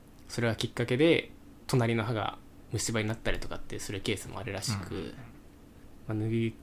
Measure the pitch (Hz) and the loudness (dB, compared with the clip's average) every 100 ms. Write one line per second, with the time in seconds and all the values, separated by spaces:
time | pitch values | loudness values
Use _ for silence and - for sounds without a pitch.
0 | - - - - 117 110 117 - 120 123 | -20 -20 -8 0 2 2 -2 0 2 6
1 | 165 139 - - - - - 127 117 117 | 8 6 2 -12 -20 -14 0 4 4 4
2 | 113 107 - - - - - 107 - 113 | 2 0 -2 -4 -16 -20 -6 -2 0 0
3 | 107 113 110 - - - - 95 - 98 | 0 0 0 0 0 -6 -6 -6 -4 -2
4 | - 98 - 98 98 98 117 98 90 92 | 0 0 -2 -8 -4 -4 0 -2 -2 -6
5 | 71 - - - - - - - - - | -6 -10 -14 -16 -20 -20 -20 -20 -18 -12
6 | - 107 110 113 113 - | -4 0 2 2 2 -2